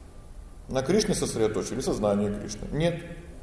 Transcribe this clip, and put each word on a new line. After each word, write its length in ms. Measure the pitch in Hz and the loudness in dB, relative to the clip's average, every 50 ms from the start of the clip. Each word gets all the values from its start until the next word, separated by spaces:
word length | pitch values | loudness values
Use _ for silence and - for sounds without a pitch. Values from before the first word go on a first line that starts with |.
| - - - - - - - - - - - - - - | -16 -16 -16 -16 -16 -16 -14 -14 -16 -16 -16 -14 -8 -2
На 140 | 131 131 131 | 0 0 2
Кришне 320 | - - 220 214 - 175 | 4 4 4 4 4 2
сосредоточили — 640 | - 139 117 - 120 110 107 - 98 95 - 107 120 | 2 0 0 2 4 2 4 4 2 -2 -2 -2 -2
сознание 520 | 135 196 143 110 104 104 101 101 104 104 101 | 0 0 2 2 4 4 4 4 4 2 0
Кришны. 340 | - - - - - - - - | -2 -4 -6 -8 -8 -6 -4 0
Нет, 300 | 143 165 170 170 - - - - - - - - - | 2 2 2 2 0 -4 -10 -12 -12 -12 -14 -14 -12